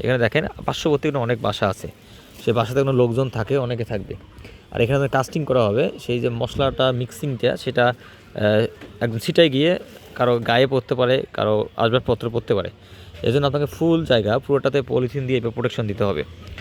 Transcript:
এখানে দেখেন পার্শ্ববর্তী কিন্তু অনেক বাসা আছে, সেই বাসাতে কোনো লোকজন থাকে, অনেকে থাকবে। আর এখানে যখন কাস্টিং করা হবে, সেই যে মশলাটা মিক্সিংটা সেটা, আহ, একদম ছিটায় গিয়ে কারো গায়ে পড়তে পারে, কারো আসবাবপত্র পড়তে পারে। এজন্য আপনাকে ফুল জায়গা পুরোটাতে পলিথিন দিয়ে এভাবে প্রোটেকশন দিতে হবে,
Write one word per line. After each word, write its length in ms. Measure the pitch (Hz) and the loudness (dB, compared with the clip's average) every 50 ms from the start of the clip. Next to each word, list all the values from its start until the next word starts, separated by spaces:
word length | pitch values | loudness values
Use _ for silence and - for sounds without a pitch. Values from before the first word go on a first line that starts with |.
এখানে 160 | - 113 131 123 | 0 0 2 2
দেখেন 260 | 117 104 - 156 160 - - - - | 2 2 2 0 -2 -2 -8 -6 -6
পার্শ্ববর্তী 420 | - - - - 160 147 143 - 156 | -6 -6 -2 0 0 0 2 0 -2
কিন্তু 120 | 139 139 | -2 -2
অনেক 220 | 117 117 123 113 | -2 -2 -2 -2
বাসা 260 | 117 104 101 - 113 98 | -2 -4 -2 0 -2 -2
আছে, 200 | 95 - - - - - - - - - - - - - - | -2 -4 -8 -14 -14 -16 -20 -20 -20 -20 -20 -20 -20 -4 -2
সেই 100 | 113 113 | 0 2
বাসাতে 260 | 120 113 107 123 135 | 2 0 0 0 0
কোনো 120 | 139 135 | 0 2
লোকজন 380 | 135 123 123 120 113 127 135 127 | 4 4 2 2 2 -2 -2 -2
থাকে, 260 | - 113 110 - 135 | -4 -6 -4 -2 -2
অনেকে 280 | 139 127 120 123 113 113 | -2 -2 -4 -4 -6 -6
থাকবে। 300 | - 117 101 95 - 92 - - - - - - - - - - - | -6 -6 -6 -6 -8 -12 -14 -14 -20 -20 -20 -20 -20 -20 -20 -18 -8
আর 100 | - - | 0 0
এখানে 180 | 120 113 139 139 | 2 2 4 2
যখন 100 | 139 127 | 2 2
কাস্টিং 360 | - 135 127 - - 165 147 | 0 0 0 0 -2 -4 -2
করা 180 | 131 131 127 113 104 | 2 2 4 4 4
হবে, 220 | 101 123 165 196 - - | 4 2 0 0 -2 -6
সেই 220 | - - 123 120 | -6 -4 -2 0
যে 80 | 120 127 | 0 -2
মশলাটা 640 | 120 117 123 113 - - 139 135 131 - 135 131 | -2 -2 -4 -4 -2 -2 -2 -2 0 2 0 0
মিক্সিংটা 640 | 127 123 123 117 - - - 143 131 113 - - 135 | 2 0 -4 -6 -8 -8 -6 -6 -4 0 0 0 -2
সেটা, 280 | - - 135 - 123 120 123 | -2 -6 -2 0 2 2 2
আহ, 1160 | 123 - - - - - - - - - 107 104 107 107 117 - - - - - - - 120 | 2 -2 -10 -20 -20 -20 -20 -14 -6 0 2 4 4 4 2 0 -4 -10 -18 -20 -6 -4 -4
একদম 140 | 117 113 113 | -2 -2 -2
ছিটায় 300 | - - 160 175 170 151 | -4 0 6 6 6 6
গিয়ে 300 | 131 135 151 170 185 - - - - - - - - | 6 2 2 0 0 -2 -6 -12 -20 -20 -20 -18 -4
কারো 240 | - 123 123 120 120 | -2 0 2 2 0
গায়ে 280 | 110 - 117 120 135 | 2 2 4 4 4
পড়তে 280 | 127 135 131 - - 135 | 4 2 -2 -2 -2 -2
পারে, 280 | 123 127 123 131 - - - | 0 2 2 2 0 -2 -4
কারো 360 | - - 104 107 107 104 107 - - | -4 -2 0 0 2 0 -2 -4 -2
আসবাবপত্র 540 | - 117 113 117 127 104 - 120 - 120 117 | -2 0 2 2 0 0 0 -2 -2 -2 -4
পড়তে 240 | 113 120 - - 117 | -4 -4 -2 0 0
পারে। 160 | 98 87 90 - - - - - - - - - - | 0 0 -4 -10 -14 -20 -20 -20 -20 -20 -20 -14 -2
এজন্য 240 | - 113 117 143 143 | 0 2 2 2 2
আপনাকে 200 | 139 131 147 147 | 2 0 0 -2
ফুল 380 | 135 - - 160 165 165 165 165 | -4 -2 0 2 2 2 2 4
জায়গা 340 | - 131 113 101 104 110 131 | 2 2 2 4 2 0 0
পুরোটাতে 440 | - - 143 135 - 139 135 143 | 2 0 0 2 2 2 0 0
পলিথিন 440 | 127 131 127 127 127 120 135 143 131 | 0 0 0 0 0 0 -2 -4 -2
দিয়ে 120 | 127 131 120 | 0 0 0
এভাবে 160 | 113 117 110 | 0 -2 -4
প্রোটেকশন 320 | 123 117 120 - - 113 | -2 -2 -2 -2 -2 -4
দিতে 180 | 104 98 - 107 | -4 -2 0 0
হবে, 180 | 98 87 76 - - - - - - - - | 0 0 -2 -4 -6 -10 -18 -16 -16 -16 -14